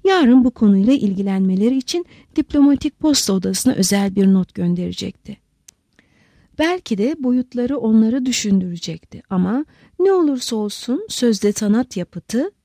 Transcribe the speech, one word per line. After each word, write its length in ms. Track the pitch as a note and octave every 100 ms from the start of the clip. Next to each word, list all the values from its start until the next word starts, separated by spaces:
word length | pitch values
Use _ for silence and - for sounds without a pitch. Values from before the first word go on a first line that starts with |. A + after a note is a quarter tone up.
Yarın 400 | F#4+ F#4 B3+ C4
bu 80 | B3
konuyla 420 | - G#3+ G3 G#3
ilgilenmeleri 840 | C#4 G#3 F#3 G3 F#3+ F#3+ F#3+ A3 C4
için 280 | - F4 F4 - _
diplomatik 640 | - C#4+ D4 C#4+ C4+ D4+ _
posta 340 | D#4 C#4 -
odasına 400 | F#3+ F#3+ F#3+ B3+
özel 420 | B3 F#3 G3+ G3
bir 120 | F#3+ G3
not 260 | F#3+ F3+
gönderecekti. 840 | - F3 F3 F3 F3 F#3+ - - G3+ _ _ - _ _ _ _ _ _ _ _ -
Belki 380 | D#4+ F4+ - G3
de 180 | A#3 E4
boyutları 580 | B3+ B3+ B3 B3 B3 C#4
onları 480 | A3+ A3 A3 C4
düşündürecekti 1000 | B3+ A#3 G#3+ G3 F#3 F3 - D#3+ _ - _
ama 360 | F#3 F#3 A#3+ D#4 _ _ -
ne 120 | F#4+
olursa 440 | F#4+ D#4 B3+ -
olsun 500 | A3+ G#3 - - C#4+ A4
sözde 440 | - A#3+ G#3 G#3
sanat 440 | G#3+ G#3+ G#3+ B3+ F#3+
yapıtı 540 | E3 F3 - A3+ F4+ _